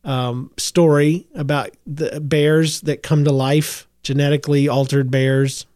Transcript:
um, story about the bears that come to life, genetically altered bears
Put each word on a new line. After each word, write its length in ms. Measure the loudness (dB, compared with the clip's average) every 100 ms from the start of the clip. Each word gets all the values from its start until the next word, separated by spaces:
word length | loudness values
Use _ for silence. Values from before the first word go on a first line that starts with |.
um, 440 | -4 -4 -4 -6 -10 -10
story 680 | -4 2 4 4 2 0 -6
about 360 | -8 -4 -2 -4 _
the 360 | -14 -8 -6 -6
bears 600 | -2 2 4 2 0 -2
that 220 | -6 -6
come 220 | 0 2
to 60 | 2
life, 560 | 2 2 0 0 -10 -18 _
genetically 680 | -4 0 2 0 0 0 2
altered 420 | 0 0 0 0
bears 540 | 0 2 2 0 -4 -16